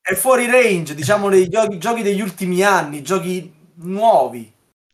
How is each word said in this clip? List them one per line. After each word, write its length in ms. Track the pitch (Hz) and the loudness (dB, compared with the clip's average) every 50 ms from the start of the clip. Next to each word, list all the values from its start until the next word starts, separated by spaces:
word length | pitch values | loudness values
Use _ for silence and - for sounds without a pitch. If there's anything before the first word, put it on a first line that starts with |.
è 140 | _ - 190 | _ -4 -4
fuori 320 | 185 - 262 262 247 247 | -2 2 2 2 2 2
range, 480 | 233 240 254 247 220 196 175 160 147 147 | 2 2 4 4 4 2 0 -2 -6 -8
diciamo, 340 | 147 151 151 208 214 202 202 | -6 -2 0 0 0 2 4
dei 180 | 190 190 185 175 | 4 4 4 4
giochi, 300 | 170 220 220 214 208 175 | 2 0 0 0 -2 -4
giochi 240 | 156 226 233 226 | -4 -4 -4 -2
degli 180 | 214 202 202 190 | -2 -2 -2 -2
ultimi 420 | 220 196 165 - 196 180 180 175 | -4 -6 -6 -6 -4 -2 0 2
anni, 400 | 190 202 196 175 156 147 147 147 | 2 2 2 2 0 -4 -10 -12
giochi 500 | 139 139 190 190 165 180 185 185 165 - _ _ _ _ _ | -6 -4 -4 -2 -2 -4 -6 -6 -8 -12 _ _ _ _ _
nuovi. 760 | 170 165 175 190 202 220 226 208 160 131 123 117 123 113 104 _ _ _ _ _ _ _ _ | -16 -12 -8 -6 0 2 4 4 4 2 0 -4 -12 -16 -18 _ _ _ _ _ _ _ _